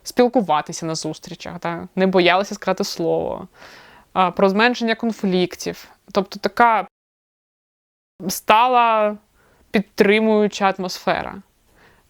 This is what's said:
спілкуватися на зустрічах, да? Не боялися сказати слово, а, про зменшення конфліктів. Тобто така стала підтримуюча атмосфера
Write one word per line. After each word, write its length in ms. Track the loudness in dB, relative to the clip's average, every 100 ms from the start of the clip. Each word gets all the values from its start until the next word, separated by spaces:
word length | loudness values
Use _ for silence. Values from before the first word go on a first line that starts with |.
спілкуватися 840 | -4 2 2 2 0 0 -2 -8 -8
на 80 |
зустрічах, 680 | -6 -8 -10 -14 -16 -14 -10
да? 280 | -8 -8 -6 0
Не 100 | 2
боялися 480 | 4 4 4 0
сказати 300 | -6 -4 -4
слово, 640 | -4 -4 -2 -2 -4 -8 -12 _ -20 -20 -20 -20 _
а, 180 | -2 0
про 180 | 2 2
зменшення 460 | 4 2 2 -2
конфліктів. 920 | -2 -4 -2 0 0 0 -4 -10 -10 -14 _ -6
Тобто 260 | -4 -4 -4
така 480 | -4 2 2 2 -4 _ _ _ _ _ _ _ _ _ _ _ _ -12 -8
стала 880 | -4 2 4 4 2 2 2 0 -4 _ _ _ _ _
підтримуюча 1040 | -4 0 2 4 4 2 2 0 0 -2 -2
атмосфера 560 | -8 -6 -4 -4 -6 -12 -18 _ _ _ _ _